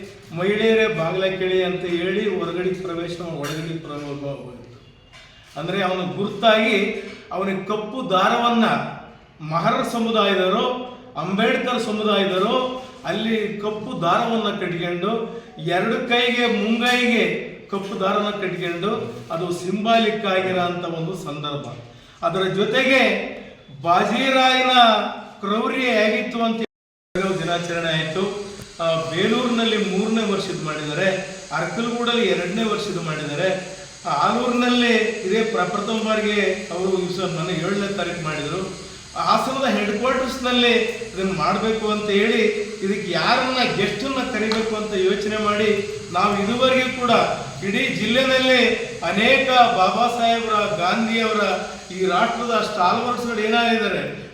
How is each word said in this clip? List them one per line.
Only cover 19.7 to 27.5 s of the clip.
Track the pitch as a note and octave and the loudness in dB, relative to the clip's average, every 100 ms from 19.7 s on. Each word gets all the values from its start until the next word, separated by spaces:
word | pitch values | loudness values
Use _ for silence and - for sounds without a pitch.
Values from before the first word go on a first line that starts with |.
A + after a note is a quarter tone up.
| G#3 A3 A3+ G#3 G#3+ G3 | -2 2 4 4 0 0
ಆಗಿರೋ | F#3 F#3 F3+ | 0 0 0
ಅಂತ | F3 F3 F3 | 0 -2 -6
ಒಂದು | E3 E3 F3+ | -6 -6 -6
ಸಂದರ್ಭ. | D3 D3 D3 C#3+ - - - - - - | -8 -8 -6 -8 -10 -14 -18 -20 -20 -4
ಅದರ | E3+ F#3 | -2 0
ಜೊತೆಗೆ | F#3+ F3+ G#3+ B3+ C4 C4 G#3+ - - - - - - - | 0 2 2 2 4 4 4 0 -4 -10 -14 -20 -20 -6
ಬಾಜಿರಾಯನ | E3+ F3+ - B3 C4+ C4 C4 B3+ B3+ B3 A#3 G#3 G#3 - - - | 2 4 4 2 2 4 4 4 4 6 6 6 0 -6 -14 -8
ಕ್ರೌರ್ಯ | G3 A3 C4 C4+ | -2 0 0 0
ಹೇಗಿತ್ತು | B3 G#3+ A3 A3+ G#3 A#3 | 2 2 2 2 -2 -2
ಅಂತ | A3+ A3+ A3 _ _ _ _ F3+ F#3+ F#3 | -2 -2 -6 _ _ _ _ -2 -2 -2
ದಿನಾಚರಣೆ | E3+ | -2